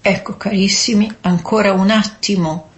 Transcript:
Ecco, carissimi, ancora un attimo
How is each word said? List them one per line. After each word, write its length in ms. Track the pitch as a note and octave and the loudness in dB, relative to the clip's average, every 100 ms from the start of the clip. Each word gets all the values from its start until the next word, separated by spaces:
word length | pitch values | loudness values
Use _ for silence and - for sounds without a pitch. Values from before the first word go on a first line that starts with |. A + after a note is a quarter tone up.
Ecco, 360 | G#3+ F#3+ - - | 0 -2 -4 -8
carissimi, 760 | G3+ G3+ G3 - - G#3 G#3+ - | -4 0 0 0 0 0 0 -2
ancora 500 | F#3 F3+ - A3 G3+ | 0 0 0 0 2
un 180 | F#3+ F#3+ | 2 2
attimo 760 | A3 G#3 - - G3+ D#3+ E3 - | 2 0 -6 -4 -2 -2 -4 -12